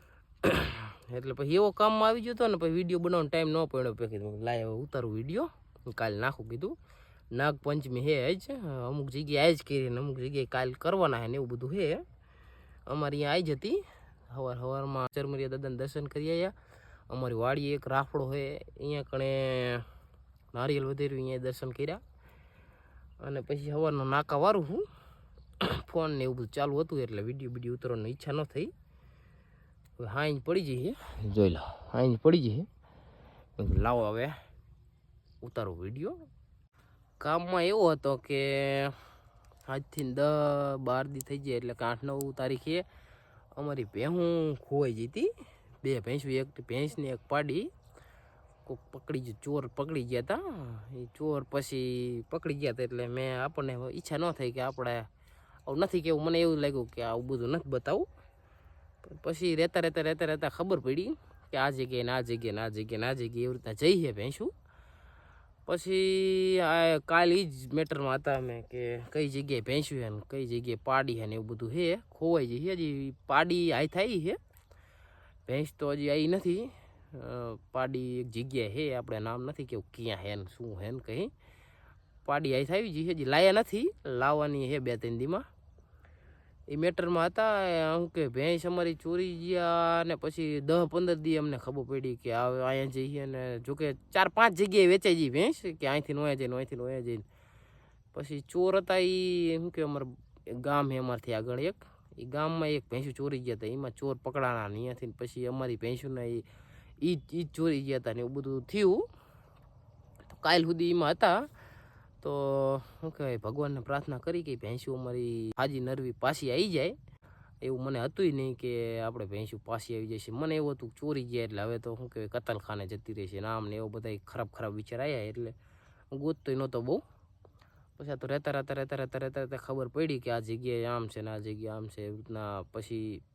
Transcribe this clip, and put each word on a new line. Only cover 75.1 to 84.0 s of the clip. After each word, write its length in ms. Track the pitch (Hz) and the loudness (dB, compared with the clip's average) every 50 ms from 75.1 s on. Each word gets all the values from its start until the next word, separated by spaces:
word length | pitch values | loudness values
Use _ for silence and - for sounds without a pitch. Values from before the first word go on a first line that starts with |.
| - - - - - - - | -20 -20 -20 -20 -20 -20 -8
ભેંસ 220 | - 127 139 151 151 - - | -4 -2 -2 -2 -4 -4 -4
તો 140 | 151 143 143 | -2 -2 -2
હજી 140 | 147 143 147 143 | 0 2 2 2
આવી 180 | 156 156 165 180 | 4 4 4 2
નથી. 280 | 196 185 180 175 196 233 269 - - - - - - - - - | 2 2 0 0 0 -2 -6 -10 -16 -20 -20 -20 -20 -20 -18 -16
અ, 400 | 131 123 120 123 123 120 117 113 - - - - | -12 -10 -10 -8 -8 -8 -8 -10 -10 -14 -6 -2
પાડી 360 | 131 131 131 135 131 127 123 123 123 | -2 -2 0 0 -2 -2 -2 -4 -4
એક 80 | 123 123 110 | -6 -6 -6
જગ્યાએ 380 | 113 127 135 131 131 113 104 98 | -6 -6 -4 -2 -2 -2 -2 -2
છે, 220 | 139 156 147 127 | -2 -2 -2 -2
આપણે 220 | 123 117 - 120 107 107 | -4 -4 -4 -4 -4 -4
નામ 140 | 113 117 120 123 135 | -4 -4 -4 -6 -8
નથી 200 | 143 - 139 123 | -8 -8 -8 -6
કેવું 180 | 123 107 - - - | -6 -8 -8 -10 -12
ક્યાં 320 | - 113 113 104 90 95 | -8 -6 -6 -6 -6 -6
છે 120 | 101 104 | -6 -6
ને 80 | 104 95 90 - | -6 -8 -10 -12
શું 200 | - 120 117 104 90 | -12 -12 -10 -8 -8
છે 100 | 98 107 123 | -8 -8 -8
ને 80 | 131 - | -8 -8
કંઈ. 240 | - 110 135 196 269 - _ - - - - - - - - - - - - - _ _ - - | -8 -6 -4 -4 -6 -8 _ -20 -20 -20 -20 -20 -20 -20 -20 -20 -20 -20 -20 -20 _ _ -14 -4
પાડી 260 | - 143 143 156 139 131 | 0 0 0 2 2 2
હાઈ 180 | 131 139 135 | 2 2 2
થાવી 220 | 170 196 233 220 160 | 2 0 0 0 -2
ગઈ 100 | 151 165 175 | -2 -2 0
છે, 60 | 175 | 0
હજી 180 | 160 139 127 139 | 0 2 4 6
લાયા 280 | 156 180 190 190 214 | 8 10 10 10 8
નથી, 260 | 233 - - 214 262 370 - - | 4 4 0 0 0 0 -2 -2